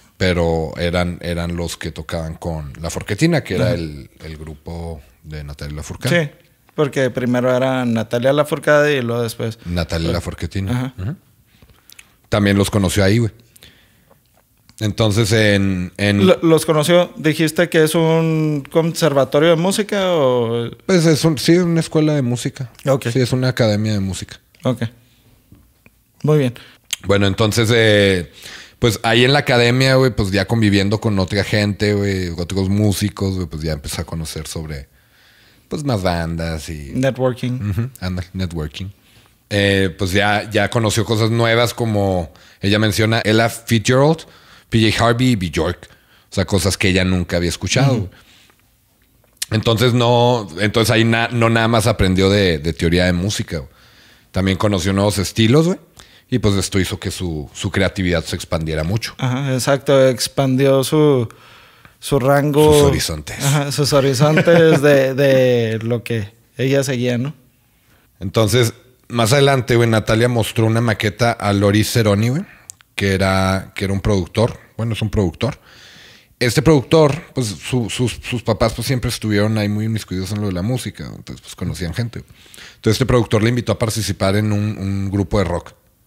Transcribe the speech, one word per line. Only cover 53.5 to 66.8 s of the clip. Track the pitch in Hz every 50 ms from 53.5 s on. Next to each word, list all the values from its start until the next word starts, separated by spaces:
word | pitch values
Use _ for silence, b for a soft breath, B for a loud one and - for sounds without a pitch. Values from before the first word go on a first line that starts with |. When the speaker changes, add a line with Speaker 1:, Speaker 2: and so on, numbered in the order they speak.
| 90 78
Speaker 1:
güey. | 69 - b b b b b b b b b b b b
También | - 95 92 95 95 -
conoció | - 104 104 90 80 98
nuevos | 95 98 101 104 98 101
estilos, | 90 - - - 110 110 120 156 160
güey. | 175 185 - - _ B B B B B B B -
Y | 127 117
pues | 98 107 98
esto | 98 90 - - 98
hizo | 92 - - 82
que | - 98
su, | - - 92 87 80 76 69 64 -
su | - - 98
creatividad | - 98 95 87 - - 92 87 85 82
se | 82 - -
expandiera | 85 - - 90 82 80 78 78 78 78
mucho. | 82 101 113 - - -
Speaker 2:
Ajá, | - 135 123 123 131 143 135 131
exacto. | 127 - 147 143 135 - - 139 135 131 131
Expandió | 127 110 - - - - 139 135 131 127 139 135 135 135 131
su, | - 160 156 151 147 139 127 113 107 B B B B B B B B B B B B B B
su | - - 143 139
rango. | 123 135 139 143 143 151 143 147 151 151 151
Speaker 1:
Sus | 147
horizontes. | 143 139 131 131 - - 82 76 73 - - -
Speaker 2:
Ajá, | 135 139 139 151 139 143
sus | 139 - 147 - 151
horizontes | 139 131 139 135 117 151 151 156 160 165 175 170 170 165 160 156 147
de, | 135 147 143 135 135 131 135
de | 127 143 139 135 131 131 127 123 120 117 110 113 110
lo | 110 113 120 113 113
que | - 117 113 101 101 - _ _ _ _ -
ella | 120 131 139 139